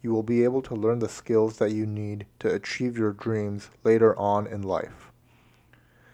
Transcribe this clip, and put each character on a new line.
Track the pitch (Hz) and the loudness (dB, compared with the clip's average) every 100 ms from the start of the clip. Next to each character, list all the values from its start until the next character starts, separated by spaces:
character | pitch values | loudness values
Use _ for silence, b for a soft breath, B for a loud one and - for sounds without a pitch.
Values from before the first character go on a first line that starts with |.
you | 120 | -2
will | 113 | -2
be | 110 120 120 | 0 2 2
able | 131 | 0
to | 131 113 | -4 -2
learn | 110 120 | 0 0
the | 110 | -4
skills | - - 113 110 110 | -8 0 2 2 0
that | 107 | -2
you | 107 110 | 0 -4
need | 104 104 104 - _ | -6 -8 -10 -14 _
to | 110 | -4
achieve | 101 - - 127 117 | -4 -6 -4 -4 0
your | 107 | -2
dreams | 101 117 110 104 101 - _ | -2 -4 -2 -4 -8 -12 _
later | 117 113 110 | 4 6 6
on | 98 101 101 104 | 4 2 2 -2
in | 104 | -8
life. | 98 87 - - - _ _ b b b b b b b b | -2 -2 -4 -12 -20 _ _ b b b b b b b b